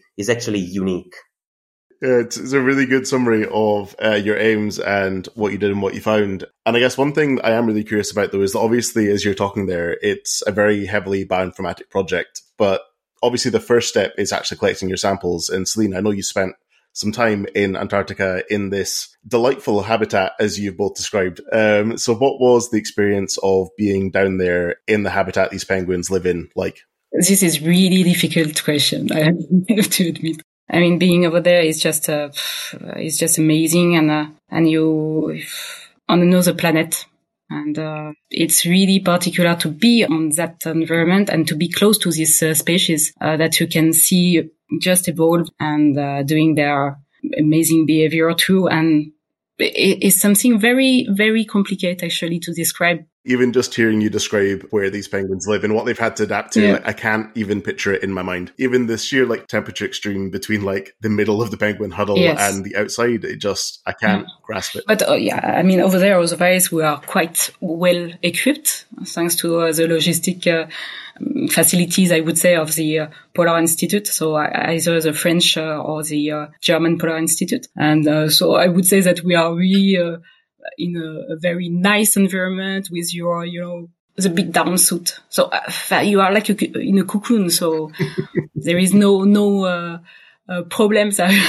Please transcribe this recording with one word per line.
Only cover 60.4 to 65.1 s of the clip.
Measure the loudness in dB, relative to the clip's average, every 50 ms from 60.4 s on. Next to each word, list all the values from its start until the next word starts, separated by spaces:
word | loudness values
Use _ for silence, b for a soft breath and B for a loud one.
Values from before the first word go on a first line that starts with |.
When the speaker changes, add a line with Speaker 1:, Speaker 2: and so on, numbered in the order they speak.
| -4 -4 -4 -2
Speaker 2:
like, | -2 -2 -4 -4 -6 -10 -14 -6
the | -4 -2
middle | 0 0 2 0 0 0
of | 0 -4
the | -4
penguin | -2 -2 -2 -2 -4 -6 -8
huddle | -4 -4 -2 0 2 2
Speaker 3:
Yes. | 4 2 2 2
Speaker 2:
and | 0 -2 -2 -4 -6
the | -6 -4
outside, | -4 -4 -4 -2 -2 0 0 0 -2 -4
it | -6 -8
just, | -4 -4 -4 -4 -4 -6 -8 -10 -10 -8
I | -8 -6
can't | -2 0 0 0 0 -2
Speaker 3:
Yeah. | -8 -18 _ _
Speaker 2:
grasp | -10 -8 -8 -8 -8 -10
it. | -6 0
Speaker 3:
But, | 0 2 2 2
uh, | 2